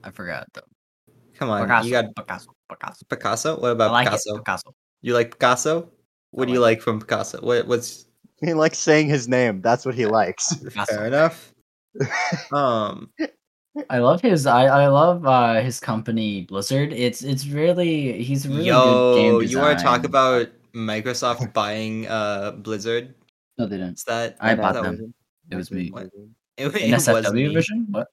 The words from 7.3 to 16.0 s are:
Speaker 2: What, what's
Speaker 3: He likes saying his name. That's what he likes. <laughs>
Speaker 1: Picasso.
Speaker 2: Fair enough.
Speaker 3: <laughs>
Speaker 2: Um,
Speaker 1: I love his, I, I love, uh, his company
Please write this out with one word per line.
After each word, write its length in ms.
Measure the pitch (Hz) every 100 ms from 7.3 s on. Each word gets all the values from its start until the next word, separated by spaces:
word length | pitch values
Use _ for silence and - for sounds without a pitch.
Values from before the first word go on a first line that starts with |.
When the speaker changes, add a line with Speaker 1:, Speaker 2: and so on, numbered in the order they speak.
| -
Speaker 2:
What, 260 | - 120 -
what's 380 | 120 117 - _ _ _ _
Speaker 3:
He 140 | 156
likes 240 | 160 160 -
saying 300 | - 151 151
his 180 | 143 120
name. 340 | 127 123 95
That's 240 | 113 120
what 120 | 131 120
he 100 | 107
likes. 480 | 110 90 - -
<laughs> 80 | 143
Speaker 1:
Picasso. 320 | - 104 98
Speaker 2:
Fair 120 | 107 110
enough. 440 | 143 160 - - _ _ _ _ -
Speaker 3:
<laughs> 540 | 135 - - - -
Speaker 2:
Um, 580 | 143 135 113 107 - - - 330 _ _ _ _ 294 -
Speaker 1:
I 80 | 123
love 220 | 120 180
his, 240 | 247 170
I, 200 | 135 120
I 220 | 131 139 143
love, 360 | 139 170 175
uh, 360 | 143 127 117 113
his 180 | 127 117
company 600 | - 110